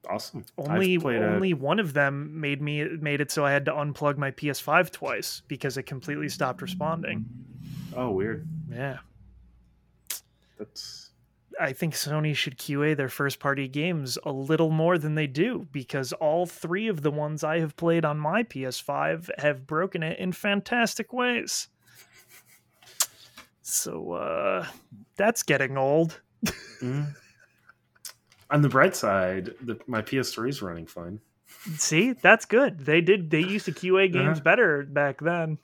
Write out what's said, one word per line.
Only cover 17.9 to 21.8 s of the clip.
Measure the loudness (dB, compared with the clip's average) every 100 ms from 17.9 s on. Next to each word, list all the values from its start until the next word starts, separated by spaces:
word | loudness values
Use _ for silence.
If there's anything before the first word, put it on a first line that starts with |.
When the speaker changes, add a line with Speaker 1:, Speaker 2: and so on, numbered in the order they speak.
| 4
Speaker 2:
on | 2 0
my | 0 0
P | -2 -4 -6
S | -6
five | -4 -2 0 0 -4 0
have | 0 0 -2
broken | -2 -2 -2
it | -4 -4
in | -4
fantastic | -2 0 0 0 0 2 0 -6
ways. | -2 0 0 -2 -6 -6 _